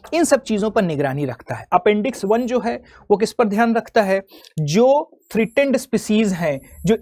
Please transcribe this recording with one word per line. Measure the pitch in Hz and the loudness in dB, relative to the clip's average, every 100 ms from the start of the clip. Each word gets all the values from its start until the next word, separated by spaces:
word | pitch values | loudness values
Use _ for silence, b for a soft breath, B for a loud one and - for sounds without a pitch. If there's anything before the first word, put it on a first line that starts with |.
| B | B
इन | 320 | 0
सब | 320 269 | 2 2
चीज़ों | - 214 214 | 0 -2 0
पर | 220 | 0
निगरानी | 175 147 139 139 | 0 -2 -4 -4
रखता | 139 120 - | -6 -6 -8
है। | 120 - | -8 -2
अपेंडिक्स | 180 214 208 247 - | 0 2 0 -2 -4
वन | 196 226 247 | -2 0 0
जो | 247 | -4
है | 131 123 b b b | -4 -8 b b b
वो | 202 | 0
किस | 214 | 0
पर | - | -2
ध्यान | 220 208 233 | -2 2 2
रखता | 233 226 226 | 0 0 0
है? | 190 190 - B B - | 2 0 -4 B B -6
जो | 147 185 254 294 320 _ - | 0 4 4 4 0 _ -6
थ्रेटेंड | 214 226 - 277 254 | -4 -2 0 0 0
स्पीशीज | - 220 - 214 214 | -2 -4 0 0 0
हैं, | 175 165 135 B B 170 | -2 -4 -4 B B -2
जो | 226 | 0